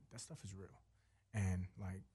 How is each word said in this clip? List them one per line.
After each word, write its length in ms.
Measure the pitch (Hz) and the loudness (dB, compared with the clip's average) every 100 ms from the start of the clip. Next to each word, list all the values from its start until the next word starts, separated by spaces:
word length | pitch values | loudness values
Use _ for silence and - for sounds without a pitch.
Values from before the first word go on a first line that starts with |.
| - | -12
that 80 | 110 | -12
stuff 240 | - 156 | -10 -8
is 100 | 98 | -8
real. 140 | 95 92 - - _ _ _ _ | -8 -10 -14 -20 _ _ _ _
And, 340 | 107 95 90 92 - | 4 6 6 2 -4
like, 220 | 98 95 - | -4 -4 -8